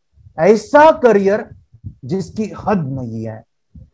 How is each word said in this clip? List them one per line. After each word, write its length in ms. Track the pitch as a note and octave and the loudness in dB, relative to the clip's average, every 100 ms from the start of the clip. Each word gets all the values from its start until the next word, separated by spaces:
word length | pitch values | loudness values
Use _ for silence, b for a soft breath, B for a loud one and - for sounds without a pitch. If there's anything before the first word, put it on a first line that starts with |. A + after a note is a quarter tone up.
| _ _ _ - | _ _ _ -2
ऐसा 520 | E3 A3 - D4 D#4 | 2 2 2 4 6
career 580 | D#4 A#3+ G3+ G3 G#3 - - _ _ - - | 6 2 2 2 -2 -6 -20 _ _ -20 -18
जिसकी 480 | B2 F#3+ E3 - G#3+ - - | -8 -8 -6 -8 -10 -6 -4
हद 320 | G3 C#3 C3+ | -2 -4 -8
नहीं 240 | B2 A2 | -8 -10
है, 180 | A2 A2 _ _ _ - - | -10 -12 _ _ _ -20 -8